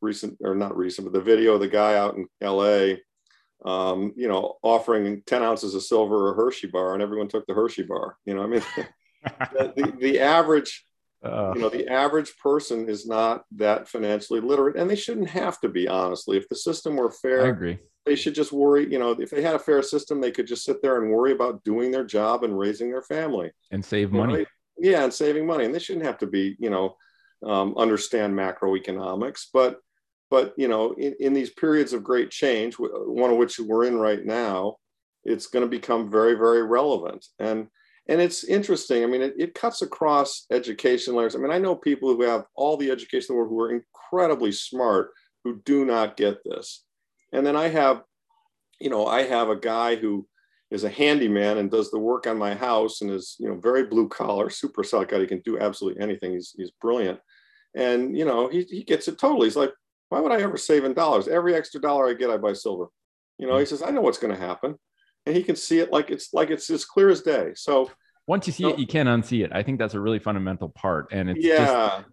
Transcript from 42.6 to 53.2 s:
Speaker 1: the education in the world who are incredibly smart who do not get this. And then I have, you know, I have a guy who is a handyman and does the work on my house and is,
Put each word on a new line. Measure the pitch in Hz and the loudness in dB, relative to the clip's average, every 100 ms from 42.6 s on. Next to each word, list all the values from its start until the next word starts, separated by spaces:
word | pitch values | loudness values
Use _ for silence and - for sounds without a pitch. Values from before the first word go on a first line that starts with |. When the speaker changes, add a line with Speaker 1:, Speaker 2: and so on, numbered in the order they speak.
| 143 151 | 0 0
Speaker 1:
the | 139 | 0
education | 127 113 131 - 123 | -4 -4 -6 -2 -2
in | |
the | 113 | 0
world | |
who | 113 | 0
are | 113 | -2
incredibly | 120 - - - 180 175 139 113 | -2 -8 -18 -4 0 2 2 0
smart | 101 - 127 120 98 - - _ _ 123 | -2 -6 -2 2 2 0 -8 _ _ -10
who | 110 120 | -8 0
do | 143 131 | 2 2
not | 117 107 - | 0 0 0
get | 104 101 - | -2 -2 -8
this. | - - - _ _ _ _ _ | -10 -12 -18 _ _ _ _ _
And | 131 143 | -2 0
then | 147 | 0
I | 160 | 0
have, | 156 139 120 - _ _ _ _ _ _ _ | 2 2 2 -4 _ _ _ _ _ _ _
you | 139 | -4
know, | 110 107 | 0 2
I | 117 131 | 0 0
have | 123 113 | 0 0
a | 107 | 0
guy | 117 113 117 117 | -2 0 0 0
who | 110 101 - _ _ _ _ | 0 -4 -6 _ _ _ _
is | 104 104 | -6 -6
a | |
handyman | - 147 147 117 101 104 107 | 0 2 4 2 2 2 0
and | 98 | 0
does | 110 104 | 0 0
the | 110 | -2
work | 110 123 117 | -2 -2 -2
on | 110 | -2
my | 101 101 | -4 -4
house | 123 113 110 - | 0 0 0 -2
and | 104 | -6
is, | 95 | -6